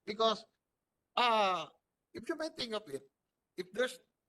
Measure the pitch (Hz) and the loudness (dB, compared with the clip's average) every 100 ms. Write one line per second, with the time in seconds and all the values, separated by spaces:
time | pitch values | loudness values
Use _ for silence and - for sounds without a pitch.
0 | - 208 220 208 - _ _ _ _ _ | -8 0 2 0 -8 _ _ _ _ _
1 | _ - 240 220 196 175 151 _ _ _ | _ 2 4 4 4 0 -4 _ _ _
2 | _ - 226 320 320 - 240 214 208 135 | _ -12 -8 -6 -6 -6 -6 -6 -6 -10
3 | - _ _ _ _ - 180 208 247 - | -12 _ _ _ _ -12 -6 -2 -2 -4
4 | _ _ | _ _